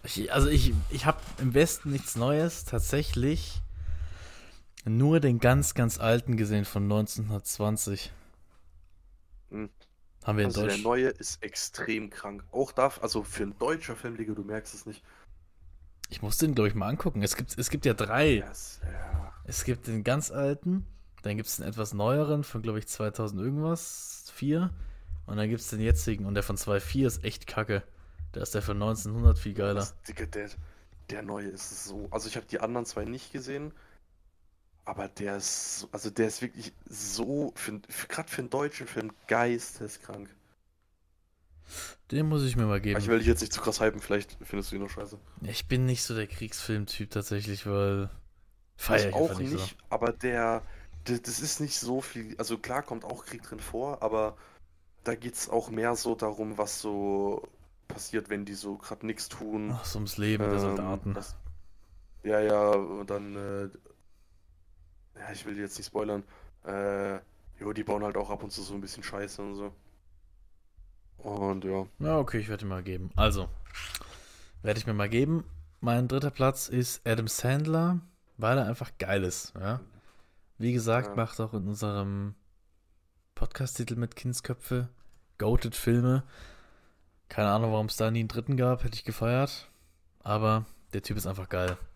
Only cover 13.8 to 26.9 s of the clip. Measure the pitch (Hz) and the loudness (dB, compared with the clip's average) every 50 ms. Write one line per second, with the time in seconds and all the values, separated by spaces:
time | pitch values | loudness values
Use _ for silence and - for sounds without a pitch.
13.8 | 160 - 117 - - 120 117 110 113 107 107 104 101 101 107 110 110 - - 104 | -4 -10 -10 -8 -8 -8 -6 -6 -6 -4 -4 -6 -6 -6 -6 -8 -8 -10 -16 -14
14.8 | - 110 104 - - - - - - - - - - - _ - - - - - | -14 -14 -14 -14 -20 -20 -20 -20 -20 -20 -20 -20 -20 -20 _ -20 -20 -20 -20 -20
15.8 | - - - - - - - - - 104 - - 160 156 139 - 104 101 - 107 | -20 -20 -14 -14 -12 -10 -8 -6 0 0 4 4 4 6 6 6 6 6 4 2
16.8 | 92 107 143 - - 180 - 107 101 101 - - 127 - - - 120 - 131 123 | 2 2 0 2 2 0 2 2 2 2 2 0 -4 -6 -4 -2 0 0 0 2
17.8 | - 143 175 - 110 101 113 127 151 156 131 104 - - - - - - - - | 4 2 4 4 0 0 4 6 6 6 6 4 2 -4 -10 -12 -12 -14 -10 -6
18.8 | - - - - - - - - - - - - - - - - - 127 120 123 | -6 -4 -4 -4 -4 -2 -2 -4 -4 -6 -12 -12 -10 -6 -6 -2 0 0 -2 -2
19.8 | - 117 113 110 101 120 127 151 143 - - 143 139 139 147 143 - 175 180 196 | -2 -2 -2 0 2 2 2 2 0 -2 0 0 2 2 0 0 0 0 0 0
20.8 | - - - - - - - - - 104 104 107 110 - - - - 95 107 113 | -2 -6 -12 -16 -20 -20 -20 -6 -4 -2 -2 -2 -2 -4 -4 -4 -4 -6 -2 -2
21.8 | 107 104 107 101 104 113 135 147 151 147 151 147 143 - - 117 107 113 107 107 | -4 -2 0 2 4 4 4 4 4 4 2 0 0 -2 -6 -4 -2 -2 -2 -2
22.8 | 101 - - - 110 107 101 - 110 104 101 92 101 127 139 147 156 165 170 165 | -4 -4 -4 -2 -2 -2 0 -2 -2 -2 -2 -2 -2 0 0 0 2 0 0 -2
23.8 | - - - - - - - - - - - - 131 143 151 165 185 180 - - | -4 -10 -10 -10 -10 -12 -12 -14 -14 -16 -8 -2 0 2 2 4 2 0 -2 -6
24.8 | - - - - - - - - - - 104 107 107 107 117 113 - - 117 107 | -8 -10 -10 -12 -8 -8 -8 -8 -6 -4 -2 0 0 0 0 -2 -4 -6 -2 0
25.8 | 110 113 113 - - 117 110 101 101 98 101 101 - - 101 - - - 101 98 | 4 4 4 4 4 0 -2 0 -2 0 0 0 0 0 -2 -2 0 0 0 0
26.8 | - - | 0 0